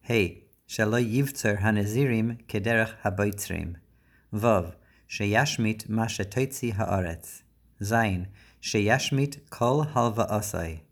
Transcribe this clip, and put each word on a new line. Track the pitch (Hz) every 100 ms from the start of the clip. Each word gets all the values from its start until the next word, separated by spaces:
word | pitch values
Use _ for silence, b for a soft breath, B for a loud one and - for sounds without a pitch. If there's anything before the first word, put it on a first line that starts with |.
| -
ה', | 117 87 - _ _ _
שלא | - 107 120
יבצור | 117 120 139 - 110 101
הנזירים | 107 104 101 113 139 113 113 117 -
כדרך | 107 104 113 110 -
הבוצרים. | 107 98 104 98 - 85 82 87 _ b b b b
ו', | 107 117 104 85 - b b b
שישמית | - 104 107 143 - 110 110 -
מה | 110 113
שתוציא | - 98 - 135 - 120 101
הארץ. | 104 95 87 82 - - _ _ _ _
ז', | 101 117 110 92 92 b b b
שישמית | - 110 104 131 - 139 143 - -
כל | - 120 143 151
הלוואותיה. | 123 117 107 107 107 98 85 82 80 -